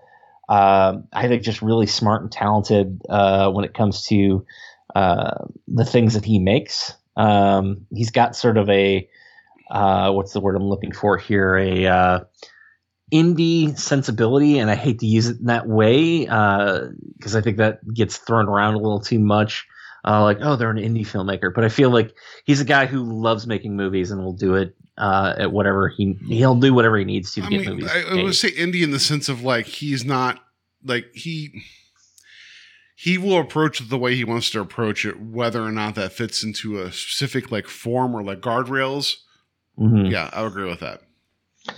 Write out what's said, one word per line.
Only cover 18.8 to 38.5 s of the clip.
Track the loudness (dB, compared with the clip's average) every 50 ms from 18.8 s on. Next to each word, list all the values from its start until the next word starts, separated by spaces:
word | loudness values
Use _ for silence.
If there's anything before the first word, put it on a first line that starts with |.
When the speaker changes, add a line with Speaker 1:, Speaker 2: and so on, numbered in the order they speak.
| 0 -2 -2 -2
Speaker 1:
too | -2 0 0 2
much. | 2 4 4 2 2 0 -2 -8 -12 _ _ -20 -20 -20 -16 -8 -2 0
Uh, | 2 4 4
like, | 4 2 2
"Oh, | 0 -2 0
they're | 0 0 -2
an | -2 -2
indie | -2 -2 -2 -4 -4
filmmaker," | -4 -6 -6 -4 -4 -4 -4 -4 -4 0
but | 0 0
I | 2
feel | 4 4 4 4
like | 6 4 2 0 -4 _ -20 -20 -20 -6 0
he's | 0 2 2
a | 2
guy | 2 2 2 2 2
who | -2 -4 -4
loves | -4 -4 -2 0 0 0 0 -2
making | -4 -6 -6 -4 -6 -4
movies | -4 -2 -2 -2 -2 -2 -4
and | -4 -6 -6
will | -8 -6
do | -2 0 0 0
it, | 0 0 -2 -6 _ _ _ _ -4
uh, | -2 0 0 2 0 0 -2 -2
at | -4 -2
whatever | -2 0 0 0 2 0 0 -2
he, | -2 -2 -2 -2 -4 -4 -6 -4
he'll | 0 2 4 4 4
do | 6 4 4 6
whatever | 6 4 4 4 2
he | 0
needs | -2 -4 -6 -6 -8 -8
to, | -8
to | -4 -2
Speaker 2:
I |
Speaker 1:
get | -2 -2
Speaker 2:
mean, | -2 -4
Speaker 1:
movies | -6 -6 -6 -4 -4
Speaker 2:
I, | -4
I | -4 -2 -2
would | -2 0 0
Speaker 1:
made. | 0
Speaker 2:
say | 0 -2 -2
indie | -2 -2 -4 -2 -2 0
in | 0 0
the | 0 -2
sense | -2 -2 -2 -2 -4 -4
of, | -6 -4 -2
like, | -2 -2 -2 -2
he's | -6 -10 -10 -8 -6 -6 -4 -4
not, | -2 -2 -2 -2 -2 -4 -6 _ _ _ _ _ _ _ _ -8
like, | -6 -6 -6 -6 -8 -16
he, | -14 -10 -10 -8 -8 -10 -12 -14 -20 -20 -20 -20 _ _ _ _ _ _ _ _ _ _ _ -20 -20 -20 -20 -20 -20 -20 -20 _ _ _ _ _
he | -6 -2 0 0 0
will | 2 2 2 2
approach | 0 0 0 0 0 0 -2 -4
it | -8 -6
the | -6 -2
way | -2 0 -2
he | -2 -2
wants | -2 -4 -4 -4 -4
to | -4 -6
approach | -6 -6 -6 -4 -4 -2 -2 -4 -6
it, | -8 -8 -10
whether | -14 -12 -8 -4 -4 -4 -4 -4 -6
or | -6
not | -4 -4 -4 -6 -4
that | -6 -6 -6 -6
fits | -8 -8 -6 -6 -6 -8
into | -8 -8 -8 -8 -8 -8 -8
a | -8 -10
specific, | -10 -12 -10 -8 -6 -6 -4 -4 -4 -6 -6 -6
like, | -6 -8 -8 -8
form | -12 -12 -6 -4 -2 -2 -2 -2 -2
or, | -6 -6
like, | -8 -8 -8
guardrails. | -4 -4